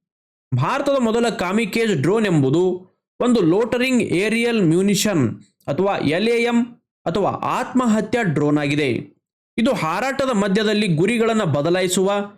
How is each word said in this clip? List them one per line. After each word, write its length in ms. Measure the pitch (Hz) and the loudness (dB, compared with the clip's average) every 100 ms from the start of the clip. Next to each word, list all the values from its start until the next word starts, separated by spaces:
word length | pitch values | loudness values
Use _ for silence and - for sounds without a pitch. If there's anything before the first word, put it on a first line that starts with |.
| _ _ _ _ - 123 | _ _ _ _ -6 -2
ಭಾರತದ 400 | 156 254 285 277 | -2 -2 0 0
ಮೊದಲ 300 | 233 220 233 | 0 0 0
ಕಾಮಿಕೇಜ್ 720 | 220 180 208 226 233 226 175 | -2 -2 -2 -2 -2 0 0
ಡ್ರೋನ್ 240 | 135 220 214 | 0 2 2
ಎಂಬುದು 640 | 165 131 151 185 180 - _ _ - | 2 2 2 0 -2 -10 _ _ -4
ಒಂದು 220 | 233 240 | 0 2
ಲೋಟರಿಂಗ್ 600 | 170 185 233 247 254 254 | 4 2 2 0 0 -2
ಏರಿಯಲ್ 580 | 190 165 208 226 233 233 | -2 -2 0 0 0 2
ಮ್ಯುನಿಷನ್ 800 | 175 165 196 202 214 185 117 - - _ - | 2 2 2 2 0 0 -2 -4 -14 _ -8
ಅಥವಾ 300 | 143 196 180 | -2 -2 0
ಎಲ್ 300 | 139 160 220 | -2 0 0
ಎ 160 | 233 | 0
ಎಂ 200 | 233 240 240 - _ _ - | 2 0 -2 -6 _ _ -6
ಅಥವಾ 240 | 180 175 | -2 -2
ಆತ್ಮಹತ್ಯಾ 920 | - - 175 254 247 254 214 208 247 | -2 -4 -4 -2 0 2 0 0 -2
ಡ್ರೋನ್ 360 | 214 143 147 151 | 0 0 2 0
ಆಗಿದೆ. 640 | 147 147 143 113 - _ _ _ _ - | 0 0 0 -2 -6 _ _ _ _ -2
ಇದು 160 | 233 | 0
ಹಾರಾಟದ 560 | 208 160 170 254 269 262 | 0 -2 -2 -4 -2 -2
ಮಧ್ಯದಲ್ಲಿ 580 | 226 208 190 214 208 208 | 0 0 0 0 0 0
ಗುರಿಗಳನ್ನ 560 | 151 196 240 226 220 | 0 0 0 0 0
ಬದಲಾಯಿಸುವ 680 | 196 143 147 180 185 180 190 202 202 | 0 0 0 0 0 0 0 0 -4